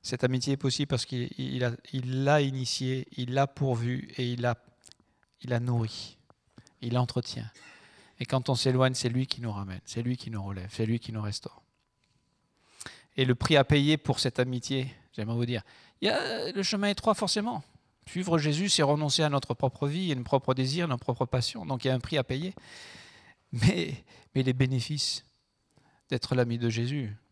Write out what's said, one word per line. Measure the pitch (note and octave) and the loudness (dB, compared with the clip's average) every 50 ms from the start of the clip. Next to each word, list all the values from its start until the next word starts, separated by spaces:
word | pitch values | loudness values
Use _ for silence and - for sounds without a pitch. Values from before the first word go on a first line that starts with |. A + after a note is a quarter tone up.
Cette | - - B2+ B2+ - | -6 -6 -4 0 0
amitié | B2 B2+ B2+ - C#3 C#3 | 0 2 0 0 0 -2
est | |
possible | C3+ - C3+ B2 - D3 - | 0 0 -2 0 0 0 0
parce | C3+ A#2+ - | 0 -2 -2
qu'il, | - C3 B2 A#2+ - - - | -4 -4 -6 -6 -6 -6 -8
il | C3 C3 C3 B2+ | -6 -4 -2 -2
a, | B2 A#2+ A#2 - _ - | -2 -2 -2 -4 _ -8
il | - C3 B2 B2+ C3 C3 C3+ | -6 -6 -4 -2 -2 0 4
l'a | C#3 D3 D3+ | 4 4 4
initiée, | C#3+ C3+ C3 C3 B2+ - - - C3+ C3 C3 C3 B2+ - | 4 2 0 -4 -4 -4 -4 -2 -2 -2 -2 -4 -6 -8
il | - - B2 A#2+ | -6 -6 -6 -2
l'a | B2+ C3+ C#3 | 2 0 0
pourvue | - - - C#3+ C3+ B2 A2+ A#2 A#2+ B2 C3 - - - | 0 0 -2 0 0 2 0 0 -2 -2 -2 -6 -8 -6
et | - B2+ A#2+ | -6 -4 -4
il | A#2+ A#2+ | -2 0
l'a, | A#2+ A#2+ A2+ - _ - _ _ _ - - _ _ _ _ _ _ _ _ _ | 0 0 -2 -2 _ -20 _ _ _ -20 -20 _ _ _ _ _ _ _ _ _
il | - B2 | -4 -2
l'a | B2 A#2 | -2 0
nourrie, | A#2+ B2 B2 A#2 A2+ G#2+ - - - - - _ _ _ - _ _ _ _ - _ - _ _ | 0 0 0 0 0 -2 -4 -10 -14 -14 -18 _ _ _ -20 _ _ _ _ -20 _ -20 _ _
il | - A#2+ A#2+ | -6 0 2
l'entretient. | B2 B2 A#2+ - B2 A#2+ - - A#2+ A2 A2 _ - - - - - - - - - - - _ _ | 2 0 0 -2 -4 -4 -4 -8 -10 -10 -12 _ -18 -20 -20 -20 -20 -20 -20 -20 -20 -20 -20 _ _
Et | A#2+ | -6
quand | - - C3 B2 - | -2 -2 -2 2 2
on | C3 | 0
s'éloigne, | A#2 - C3+ B2+ B2+ C3 C3 B2+ | 2 4 2 4 4 4 4 2
c'est | - - A#2+ | 0 -2 0
lui | A#2+ B2+ C3 | 0 0 0
qui | - - - | -2 -4 -6
nous | A#2+ A2+ | -4 -6
ramène, | G#2 G2 G2+ F#2+ F#2 F#2+ _ | -4 -4 -6 -8 -8 -12 _
c'est | - - A2 | -8 -6 -4
lui | A#2 B2 B2+ | -2 -2 -4
qui | B2 - A2+ | -4 -6 -8
nous | A2+ G#2 | -6 -6
relève, | G2 G2 G2 F#2+ F#2 G2+ | -6 -6 -6 -8 -8 -10
c'est | - - A2+ | -4 -2 0
lui | A2 A#2 A#2 | 0 0 -2
qui | - - | -2 -6
nous | A2 G#2+ | -6 -4
restaure. | G#2+ G#2 G#2+ - - - - - _ _ _ _ _ _ _ _ _ _ _ _ _ _ _ _ _ _ _ _ _ _ _ - - - - - - _ _ | -4 -4 -4 -6 -8 -12 -16 -16 _ _ _ _ _ _ _ _ _ _ _ _ _ _ _ _ _ _ _ _ _ _ _ -18 -18 -18 -18 -18 -20 _ _
Et | - C3+ | 0 4
le | B2+ B2 | 4 2
prix | - - - D#3+ | 2 2 4 6
à | C#3 C3+ | 6 6
payer | - D3 C#3+ C#3 D3 D#3 | 6 4 4 6 4 2
pour | D3+ _ - C3+ - | 2 _ 0 0 0
cette | - B2+ - - | 0 -2 0 0
amitié, | B2+ B2+ B2+ B2 - - C3+ C3 B2+ C3 - - _ _ | 0 0 0 -6 -4 -2 -2 -2 -2 -4 -8 -14 _ _
j'aimerais | _ - G#2+ G#2+ A#2 | _ -6 -4 -2 -2
vous | A#2+ A#2+ | -2 -2
dire, | A#2 B2 A#2 - - - - - - _ _ | -2 -2 -6 -6 -10 -20 -20 -20 -20 _ _
il | - G3+ | -2 0
y | |
a, | A3 - - - - - - E3+ | 0 0 -2 -4 -4 -4 -6 -6
le | F3 G3 | -4 -2
chemin | F#3+ - - G3 G3+ G3+ | -2 0 0 0 0 0
est | |
étroit | G3+ - - A3+ G#3 | 0 2 2 2 2
forcément. | - G#3+ F3 - G#3+ G#3 A#3 A#3+ - - _ _ - _ _ _ _ _ - | 2 2 0 0 0 -2 -2 -4 -6 -10 _ _ -20 _ _ _ _ _ -8
Suivre | - F3+ F#3 F#3 E3 D#3+ | -6 -4 0 2 2 4
Jésus, | D3 D3+ D3 D#3 G3 G3+ | 4 4 2 2 2 2
c'est | - - | 4 4
renoncer | D3+ C#3 D3 D3 D3+ D3 - - | 4 4 4 2 2 0 2 2
à | D#3 D3+ | 2 2
notre | C#3+ - - - | 2 0 0 -2
propre | A#2 - - C3 - - D3 | -2 0 0 -2 0 0 -2
vie, | C#3+ D3 F3 F#3+ F3 | -2 0 0 0 0
à | D3 | -2
nos | B2+ A#2+ | -2 0
propres | - - C#3 - - C3 | 2 2 2 4 2 2
désirs, | C3 C3 C3 C#3+ F3 F3 E3 | 2 2 0 0 -2 0 0
nos | C3 | -2
propres | A#2+ - - A#2+ - C3 | -2 -2 -4 -2 -2 0
passions. | A#2+ - B2+ A#2+ - - - - | 0 0 0 0 0 -4 -6 -6
Donc | - C3+ B2+ - | -4 -6 0 2
il | C3 | 2
y | |
a | C3 | 2
un | B2+ | 2
prix | - - D#3+ | 0 0 -2
à | D3 B2 | -2 0
payer. | - C3 C3+ D#3+ F#3 - - - - - - - - - - - - - - - - - _ _ _ | 0 -2 -4 -4 -6 -8 -12 -18 -20 -20 -20 -18 -18 -20 -20 -20 -20 -20 -20 -20 -20 -20 _ _ _
Mais, | - A#2 G#2+ F3 G#3+ F3 E3+ D#3 C#3+ - - _ - - - _ _ | -2 4 4 4 6 4 0 -4 -6 -10 -12 _ -20 -20 -20 _ _
mais | C3 | 2
les | B2+ C3 B2+ | 2 2 4
bénéfices | B2+ C3+ B2+ C3 B2+ A#2 - D3+ C#3+ - - - - - _ _ _ _ _ _ _ _ _ _ _ _ _ _ _ _ _ | 4 2 2 2 -2 -2 -2 -4 -2 -2 -2 -4 -6 -8 _ _ _ _ _ _ _ _ _ _ _ _ _ _ _ _ _
d'être | C3+ B2 - - - | -4 -4 0 0 2
l'ami | B2+ B2 A#2+ A#2 | 2 4 2 2
de | A#2 A#2+ A#2 | 0 0 0
Jésus | A2 A#2 A#2 B2 C#3+ D3 B2+ G#2+ G#2 - _ _ | 0 0 -2 -2 -2 -4 -4 -6 -8 -10 _ _